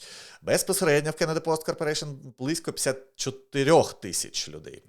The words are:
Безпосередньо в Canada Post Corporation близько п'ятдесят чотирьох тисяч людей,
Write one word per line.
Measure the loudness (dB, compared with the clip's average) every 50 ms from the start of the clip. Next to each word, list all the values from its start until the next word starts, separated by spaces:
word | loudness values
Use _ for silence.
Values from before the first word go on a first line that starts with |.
| -20 -20 -18 -18 -18 -20 -20 -8 0
Безпосередньо | 2 2 2 2 0 0 2 4 4 4 4 2 0
в | -2 0 -2
Canada | 0 0 -2
Post | 0 0 -2 0 -2
Corporation | -4 -6 -4 -4 -4 -2 -4 -6 -6 -10 -12 -14 -18 -12 -6
близько | -4 -4 -4 -2 -4 -6 -6
п'ятдесят | -2 -2 -2 -2 -2 -6 -16 _
чотирьох | -8 -6 -6 -6 -8 -12 _ -2 2 4 8 8 8 6 6 0 -8
тисяч | -8 -6 -4 -4 -6 -4 -6 -6 -6 -6
людей, | -10 -14 -14 -16 -16 -18 -20